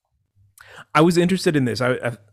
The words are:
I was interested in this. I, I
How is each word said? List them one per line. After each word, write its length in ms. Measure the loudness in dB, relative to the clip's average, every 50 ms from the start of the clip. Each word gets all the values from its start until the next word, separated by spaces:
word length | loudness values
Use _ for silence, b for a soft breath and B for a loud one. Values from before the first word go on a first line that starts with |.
| _ _ _ _ _ _ _ _ _ _ _ _ B B B B B B 2
I 60 | 2
was 160 | 4 4 4
interested 400 | 2 0 0 -2 0 -2 0 0
in 80 | 0 0
this. 160 | -2 -2 -2
I, 120 | -2 -2 -2
I 220 | -2 -4 -8 -8 -10 _ _